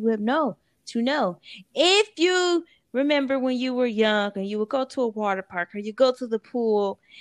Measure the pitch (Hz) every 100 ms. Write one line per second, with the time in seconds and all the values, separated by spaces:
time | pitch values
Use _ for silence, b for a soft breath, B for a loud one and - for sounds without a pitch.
0 | 220 220 214 302 277 - _ _ - 233
1 | 240 294 202 165 B B - 240 339 392
2 | 415 - 349 370 359 349 339 b _ 240
3 | 285 294 262 269 254 254 254 247 247 214
4 | 220 214 202 202 196 208 214 269 262 -
5 | 233 214 208 190 190 180 175 208 208 208
6 | 262 254 247 220 - 247 226 208 196 202
7 | B B